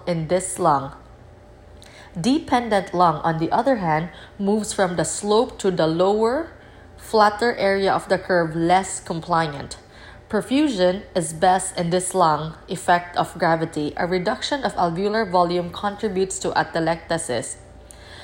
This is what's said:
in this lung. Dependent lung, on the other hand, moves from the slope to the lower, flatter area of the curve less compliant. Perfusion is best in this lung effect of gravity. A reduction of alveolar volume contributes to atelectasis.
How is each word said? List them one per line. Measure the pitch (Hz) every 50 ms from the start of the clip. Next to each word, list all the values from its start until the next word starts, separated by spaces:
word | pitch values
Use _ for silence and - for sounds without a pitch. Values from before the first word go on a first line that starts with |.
| - -
in | 175 165 160 151
this | 175 185 185 - - -
lung. | 180 165 147 135 135 135 - - - - - - - - - - - - - - - - - - - - - - - - - 175
Dependent | 160 233 269 320 - - 277 247 240 226 208 196 185 - -
lung, | 175 180 170 151
on | 151 - 165 160
the | 160 165 - -
other | 214 240 277 262
hand, | 220 185 160 156 156 170 180 - - - - - -
moves | 202 196 208 220 208 - -
from | - 196 175 180
the | 170 160
slope | - - - - 208 214 220 247 240 - -
to | - 196
the | 180 165 160
lower, | 160 160 170 180 196 208 214 220 226 247 302 330 - - - - - - - - - -
flatter | - - - - 214 208 208 208 - 233 240 233
area | - 196 196 196 196 196 185 -
of | 165 - -
the | 196
curve | 180 - - 190 175 170 160 156
less | 170 165 170 180 190 196 - - -
compliant. | - - 180 165 156 175 175 165 165 151 143 135 123 - - - - - - - - - - - - -
Perfusion | - 208 - - 247 277 311 294 233 185 180 180 180 202 214 - -
is | 185 160 160 165
best | 156 196 185 185 190 185 - -
in | - 175 170
this | 170 185 180 - -
lung | 185 175 160 151 151 156 160 160 - - -
effect | - 165 - - 180 175 180 - - -
of | 180 175 - 175
gravity. | 180 165 165 160 160 160 - 151 147 147 - -
A | 185
reduction | 170 185 185 170 208 220 - - - 294 277 247
of | 208 -
alveolar | - 185 170 165 175 196 208 208 226 226 185
volume | 175 180 175 170 175 180 175 175
contributes | 170 - - 208 202 - - 214 185 185 190 190 - -
to | - 170 -
atelectasis. | - 156 - - 170 160 160 170 170 - - 170 160 - - 123 117 131 - - - - - - - - - - - - - - -